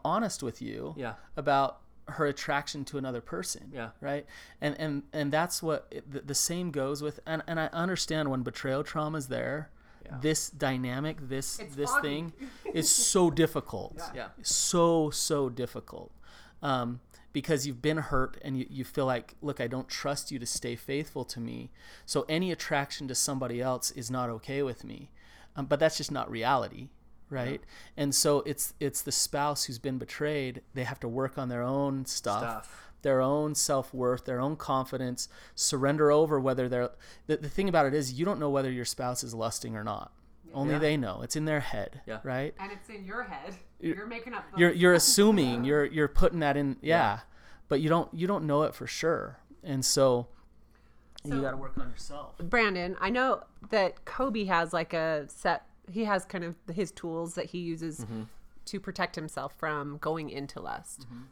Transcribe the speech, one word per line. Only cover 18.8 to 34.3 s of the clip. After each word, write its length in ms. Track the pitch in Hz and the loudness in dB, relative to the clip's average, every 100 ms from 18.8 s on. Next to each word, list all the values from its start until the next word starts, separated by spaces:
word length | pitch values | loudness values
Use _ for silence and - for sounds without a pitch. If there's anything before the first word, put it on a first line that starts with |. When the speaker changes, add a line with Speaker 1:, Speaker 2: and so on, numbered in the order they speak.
Speaker 1:
feel 220 | 123 - 131 | -6 0 2
like, 300 | 123 - - | 0 -2 -8
"Look, 200 | 147 135 | -6 -4
I 60 | 120 | -2
don't 200 | 131 131 | -4 -6
trust 440 | - 143 143 - | -6 -4 -4 -6
you 60 | 139 | -6
to 60 | 117 | -4
stay 300 | - 123 120 | -4 -4 -6
faithful 480 | - 139 156 139 123 | -4 -4 -4 -6 -6
to 140 | 123 | -6
me. 320 | 117 120 123 - - - - | -8 -8 -12 -16 -20 -20 -4
So 200 | - - | -2 0
any 240 | 160 185 | 0 0
attraction 560 | 160 - 147 139 - 135 | -2 0 0 0 -6 -4
to 80 | 127 | -2
somebody 460 | - 135 127 120 | 0 0 -2 0
else 280 | 127 127 - | 0 0 -2
is 200 | - 113 | -6 -4
not 180 | 127 123 | -2 -2
okay 300 | 113 - 139 | -4 -4 -2
with 200 | 139 117 | -2 -4
me." 280 | 110 110 - - - - - - | -10 -14 -16 -20 -20 -20 -14 -10
Um, 100 | 135 | 0
but 140 | 147 | 4
that's 160 | 156 - | 4 2
just 140 | 147 | -2
not 180 | 139 117 | -2 -2
reality. 600 | 113 113 135 107 160 127 - - - - | 0 4 4 2 -6 -16 -18 -20 -20 -8
Right. 320 | 139 123 143 | -4 -4 -6
Speaker 2:
Yeah. 420 | - - - - | -10 -20 -18 -2
Speaker 1:
And 100 | 143 | 0
so 260 | 135 156 143 | 4 4 4
it's, 320 | 147 139 - - | 2 -4 -4 -2
it's 200 | 139 - | -4 -2
the 120 | - | -2
spouse 500 | - - 147 147 143 | -2 0 0 0 0
who's 160 | - 117 | -4 -4
been 180 | 139 131 | -4 -4
betrayed. 640 | - - 147 151 131 123 - | -6 -4 -2 0 -2 -6 -10
They 100 | 135 | -6
have 160 | 123 135 | -6 -4
to 80 | 120 | -4
work 300 | 120 135 - | -2 -2 -2
on 100 | 127 | -4
their 140 | 120 | -2
own 420 | 123 135 139 135 127 | 0 2 0 0 -4
stuff, 340 | - - 104 | -4 0 0
Speaker 2:
Stuff. 500 | 120 110 - - - - | -2 -6 -8 -18 -20 -4
Speaker 1:
their 180 | 139 131 | 2 4
own 340 | 131 147 151 143 | 4 2 2 0
self-worth, 680 | - 139 127 131 123 127 | 2 2 0 0 2 2
their 160 | - | -2